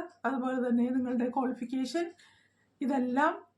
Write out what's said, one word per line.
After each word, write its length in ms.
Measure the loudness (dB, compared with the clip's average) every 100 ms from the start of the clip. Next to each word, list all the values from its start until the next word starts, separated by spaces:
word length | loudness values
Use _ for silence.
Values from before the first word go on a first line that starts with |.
| 0 -4
അതുപോലെ 340 | -2 0 -2 0 2
തന്നെ 180 | 2 2
നിങ്ങളുടെ 380 | 0 0 0 0
ക്വാളിഫിക്കേഷൻ, 800 | 0 -2 -4 -4 -4 -2 -2 -4 -8 -20 _ _ _ _ _
ഇതെല്ലാം 540 | -2 0 0 2 2 0 -10